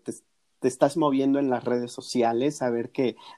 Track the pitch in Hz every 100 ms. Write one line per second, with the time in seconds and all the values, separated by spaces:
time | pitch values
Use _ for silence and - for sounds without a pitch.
0 | - 117 - _ _ _ 131 - 139 165
1 | 151 135 135 139 139 120 123 123 120 -
2 | - 123 113 117 143 151 127 117 117 -
3 | 123 - -